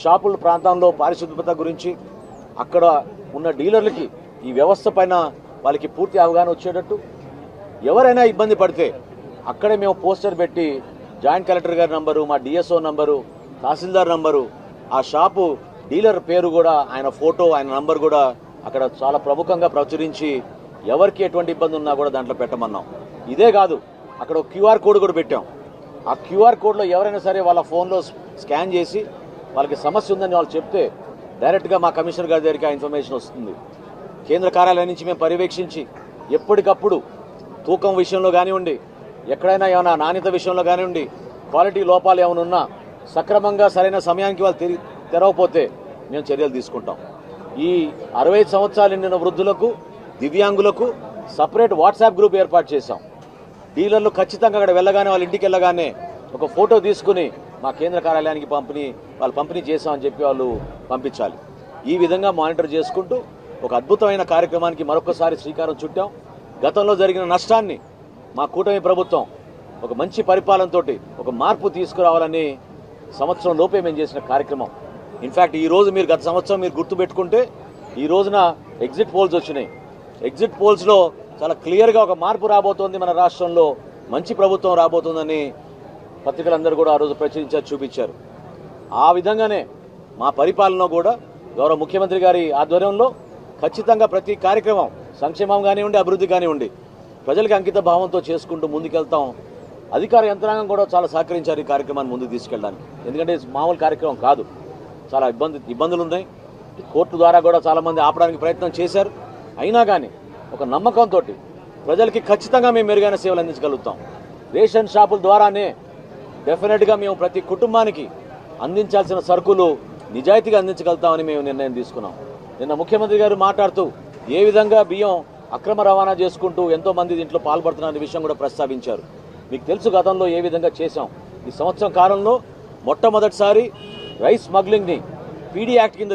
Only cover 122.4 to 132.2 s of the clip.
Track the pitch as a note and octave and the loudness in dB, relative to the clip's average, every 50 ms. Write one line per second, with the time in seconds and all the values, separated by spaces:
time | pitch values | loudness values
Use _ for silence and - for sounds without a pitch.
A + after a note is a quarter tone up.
122.4 | - - - - B2 D3 D3+ D3 E3+ - G#3+ G#3 A3 G#3 G#3+ G#3 G#3+ G#3 G3+ F#3+ | -20 -18 -12 -10 -6 -6 -4 -4 -2 0 0 0 0 2 2 4 4 2 2 2
123.4 | F#3+ G3 G3 G#3 G3+ F#3 F#3 F#3+ F3+ C#3+ - - - - - - - A#2+ C3 F3 | 0 0 2 2 0 0 2 0 -2 -2 -4 -10 -20 -20 -20 -16 -8 -4 2 4
124.4 | G3+ G#3+ G3+ G#3+ G#3+ G#3 A3 A3 G3+ F3 F3+ G3 G#3 G3+ F#3 E3+ D3+ - - - | 4 6 6 4 4 6 6 4 4 4 0 -2 0 0 0 -2 -4 -10 -18 -20
125.4 | - - A2+ B2+ - G3 G#3+ G3+ G#3 G3 G3 G3 G3 F#3+ F#3+ E3+ F#3 F3+ F3 - | -16 -10 -10 -8 -4 -4 -2 2 4 4 4 4 4 0 0 0 -2 -2 -2 -4
126.4 | F#3 F#3 E3 - F3+ E3+ D#3+ D#3+ E3 F#3+ F#3 F3 F3 F3 F3 E3 E3 D3+ D#3+ E3+ | -6 -4 -2 -2 0 0 0 0 0 -2 -2 -2 -2 -2 -2 -6 -6 -4 -4 -4
127.4 | - D3 D3+ E3 D#3+ E3 D#3 D3+ D#3 D#3+ D3+ D3 D3+ C#3+ - E3 D#3 D#3 D3+ - | -2 -2 -2 0 0 -2 -4 -4 -6 -6 -6 -6 -8 -8 -8 -6 -4 -4 -4 -4
128.4 | C#3 C3+ - - D3 C3 C3+ B2+ - C3 A2 F#2 - - - - - - - - | -6 -6 -4 -4 -4 -4 -4 -6 -6 -8 -8 -8 -8 -14 -20 -20 -20 -20 -20 -20
129.4 | - - B2 B2+ - D3 F3+ G#3 - A3+ F#3 F#3 F3 F#3+ F#3+ F#3 F#3 F3+ E3+ E3+ | -16 -12 -12 -10 -4 -4 -4 -2 0 2 2 4 4 2 2 2 0 0 0 0
130.4 | E3+ F3 D#3+ E3+ E3 E3 D#3+ - D#3+ D#3+ - D#3 B2+ G2+ - - - - - - | -2 -2 -2 0 -2 -2 -2 -2 -6 -6 -4 -6 -8 -8 -12 -16 -20 -20 -20 -18
131.4 | - - - - D3 F3+ F3+ - G#3 F#3+ D#3+ F#3 F3+ F#3+ G3+ G3 | -16 -14 -8 -4 -2 -2 -2 -2 -2 0 4 4 4 4 4 2